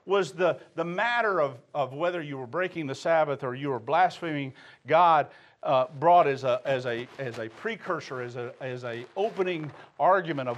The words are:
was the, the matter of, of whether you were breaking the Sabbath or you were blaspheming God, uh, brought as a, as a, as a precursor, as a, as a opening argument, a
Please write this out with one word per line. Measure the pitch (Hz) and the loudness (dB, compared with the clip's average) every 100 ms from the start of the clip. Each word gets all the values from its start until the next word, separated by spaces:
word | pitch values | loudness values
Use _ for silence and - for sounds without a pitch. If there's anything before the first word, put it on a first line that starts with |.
was | - 196 170 | 0 0 0
the, | 160 175 143 - | 0 0 0 -6
the | - | -6
matter | 165 180 233 240 220 185 | -4 -2 0 2 0 2
of, | 139 123 _ | 0 -2 _
of | 147 131 | -4 -4
whether | 135 175 180 | 0 -2 -2
you | 147 135 | -6 -8
were | 123 | -6
breaking | 151 185 175 147 | -4 -4 -4 -6
the | |
Sabbath | 135 175 165 151 135 | -4 2 2 2 0
or | 135 | -4
you | 127 143 | -6 -4
were | 127 | -4
blaspheming | 110 156 180 175 170 147 135 - - - 120 | 0 2 2 0 -6 -6 -6 -10 -20 -16 2
God, | 156 175 156 135 - - _ | 4 6 6 2 -4 -20 _
uh, | - 135 127 147 | 0 2 2 0
brought | 160 175 151 | 6 6 6
as | 135 | 2
a, | 127 123 - | 0 -2 0
as | 135 127 | -2 -2
a, | 117 120 - | -6 -6 -10
as | 135 113 | -10 -8
a | 110 | -10
precursor, | - 220 220 - 165 - 131 | -8 -8 -8 -6 -6 -6 -10
as | 123 123 | -10 -8
a, | 120 - | -12 -10
as | 135 127 | -10 -8
a | 123 117 127 - | -8 -10 -10 -4
opening | 214 185 185 170 151 - - - | -4 0 -2 -2 -6 -12 -16 0
argument, | 147 190 165 147 | 4 4 2 -4
a | 127 | -4